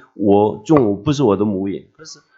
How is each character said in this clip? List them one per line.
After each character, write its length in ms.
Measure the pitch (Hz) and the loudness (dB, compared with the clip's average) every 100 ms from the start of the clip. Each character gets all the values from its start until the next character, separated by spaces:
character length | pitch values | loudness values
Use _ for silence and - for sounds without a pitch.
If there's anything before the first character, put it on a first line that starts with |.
| - | -14
我 480 | - 101 101 107 110 | -4 2 2 2 -2
中 220 | - 151 110 | 0 2 2
文 160 | 98 | -2
不 100 | 123 | -4
是 100 | 139 | 0
我 140 | 123 98 | 0 0
的 80 | |
母 240 | 107 95 98 | -2 -4 -6
语， 220 | 87 - | -8 -14
可 140 | _ 160 | _ -20
是 140 | - _ | -20 _